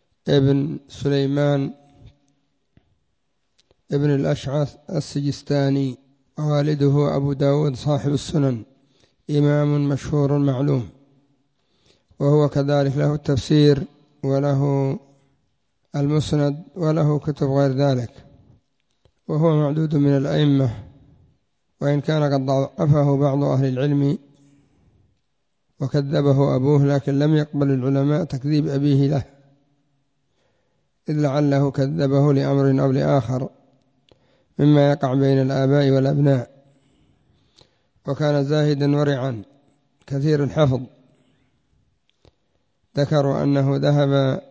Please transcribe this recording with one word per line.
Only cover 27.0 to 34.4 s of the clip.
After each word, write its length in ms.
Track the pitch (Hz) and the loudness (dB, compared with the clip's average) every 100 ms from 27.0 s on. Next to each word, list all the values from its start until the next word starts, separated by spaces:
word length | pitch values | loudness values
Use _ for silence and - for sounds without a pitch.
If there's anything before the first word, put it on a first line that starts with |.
| 139 139 | -2 0
لم 160 | 151 156 | 2 2
يقبل 360 | 147 143 139 | 0 -2 0
العلماء 520 | 135 131 139 139 151 | 0 0 0 0 -2
تكذيب 440 | 135 135 143 151 156 | -4 -6 -2 -2 0
أبيه 400 | 139 147 135 139 | -2 2 2 2
له، 160 | 151 - _ _ _ _ _ _ _ _ _ _ _ _ _ _ _ _ _ - | 0 -6 _ _ _ _ _ _ _ _ _ _ _ _ _ _ _ _ _ -6
إذ 120 | 151 | -2
لعله 500 | 143 143 147 139 139 | -2 0 0 2 0
كذبه 640 | 139 135 160 139 139 147 | -2 -4 -2 0 2 2
لأمر 500 | 139 139 139 139 135 | 2 0 2 2 2
أو 80 | 139 | 2
لآخر 580 | 131 147 143 110 131 135 _ _ _ _ _ _ _ _ _ | 0 0 0 -2 -6 -6 _ _ _ _ _ _ _ _ _